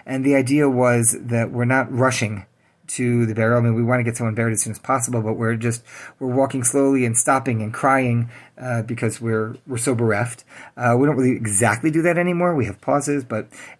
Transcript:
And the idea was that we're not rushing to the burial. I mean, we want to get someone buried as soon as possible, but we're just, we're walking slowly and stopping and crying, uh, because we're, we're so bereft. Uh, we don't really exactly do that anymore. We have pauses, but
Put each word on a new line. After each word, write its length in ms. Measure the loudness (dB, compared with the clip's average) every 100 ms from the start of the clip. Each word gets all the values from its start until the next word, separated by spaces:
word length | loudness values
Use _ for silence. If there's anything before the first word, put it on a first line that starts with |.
And 180 | -8 -2
the 120 | 2
idea 340 | 2 2 2 2
was 480 | 4 4 4 2 -2
that 320 | -2 -2 -2
we're 140 | -2
not 260 | 0 0 0
rushing 540 | 2 2 2 -4 -6 -14 _ _ _ -12
to 360 | -4 0 2
the 100 | 0
burial. 220 | 0 2 2
I 60 |
mean, 120 | 2
we 80 | 2
want 180 | 2 0
to 40 |
get 140 | 0 -2
someone 160 | -4
buried 180 | -2 -2
as 100 | -2
soon 100 | -4
as 60 | -6
possible, 440 | -4 -2 -2 -2
but 120 | -2
we're 200 | -2 -2
just, 280 | -2 -2 -4 -8 -20 -20 -8
we're 160 | -2
walking 280 | 0 0 0
slowly 440 | 0 2 2 2 2
and 100 | 0
stopping 460 | 2 2 0 -4
and 100 | -4
crying, 560 | -2 2 2 2 0 -2 -8 -20 -14
uh, 220 | -6 -6
because 360 | -4 -4 -4 -4
we're, 380 | -2 -2 -2 -8 -8
we're 120 | -4
so 160 | -2
bereft. 500 | 0 2 0 -2 -8 -20 -20 -20 -2
Uh, 180 | 2 4
we 80 | 4
don't 100 | 2
really 180 | 2
exactly 560 | 0 -2 2 2 2 0
do 120 | 0
that 160 | 2 2
anymore. 360 | 0 0 0
We 120 | 0 -2
have 160 | -4
pauses, 420 | -2 -2 0 -4
but 240 | -4 -8 -8 -14 -20 -8